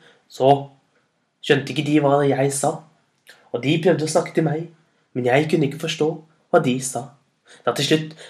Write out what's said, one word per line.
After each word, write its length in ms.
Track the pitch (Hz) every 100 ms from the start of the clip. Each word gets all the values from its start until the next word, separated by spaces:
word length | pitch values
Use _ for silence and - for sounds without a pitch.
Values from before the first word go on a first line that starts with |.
| _ _ _
så 400 | - 131 139 139 _ _ _ _ _ _ _
skjønte 300 | - 135 135
ikke 120 | 131 143
de 120 | 151
hva 180 | 143 143 143
jeg 260 | 131 139 -
sa. 220 | 147 - - _ _ _ _ - -
Og 80 | 120 131
de 100 | 165
prøvde 240 | 175 147 151
å 80 |
snakke 200 | 175 - 175
til 100 | 156
meg, 220 | 156 - _ _ _ _
men 160 | 127 123
jeg 200 | 135 156
kunne 180 | 165 135
ikke 160 | -
forstå 260 | 160 - 151 160 - _ -
hva 80 | -
de 120 | 131 127 -
sa. 220 | 120 - _ _ _ _ - 123
Da 80 | 120
til 120 | 139
slutt 240 | 156 156 -